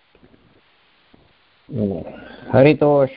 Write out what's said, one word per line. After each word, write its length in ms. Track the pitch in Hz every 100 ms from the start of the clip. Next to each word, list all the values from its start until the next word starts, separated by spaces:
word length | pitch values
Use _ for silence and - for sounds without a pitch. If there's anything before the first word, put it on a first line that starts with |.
| _ _ _ _ _ _ _ _ _ _ _ _ _ _ _ _ - 131
ओ, 240 | 101 85 - - - - -
हरितोष 580 | 123 147 147 147 143 131